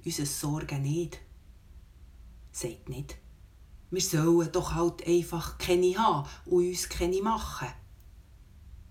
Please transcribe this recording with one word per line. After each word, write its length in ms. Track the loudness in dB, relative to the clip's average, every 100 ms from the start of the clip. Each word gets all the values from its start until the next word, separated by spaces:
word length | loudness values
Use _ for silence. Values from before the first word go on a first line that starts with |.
unsere 220 | -6 -4 -4
Sorgen 560 | -4 -2 -4 -4 -4
nicht. 400 | -2 -2 -4 -8 -18 -20 -20 -20 -20 -20 -20 -20 -20 -20 -20 -20 -16
Sagt 380 | -10 -10 -10 -10
nicht: 260 | -10 -10 -14 -18 -20 -20 -20 -20 -20 -6
„Wir 100 | -4
sollen 500 | 0 4 6 6 4
doch 220 | 0 0
halt 320 | 0 0 0 2
einfach 540 | 2 2 -4 -6 -4
keine 360 | 2 4 4 4
haben 280 | 4 2 -2 -10 0
und 220 | 2 2
uns 220 | 0 -6
keine 320 | -2 0 2
machen.“ 480 | 0 -2 -4 -6 -8 -10 -18 -20 -20 -20 -20 -20 -20 -20 -20 -20 -20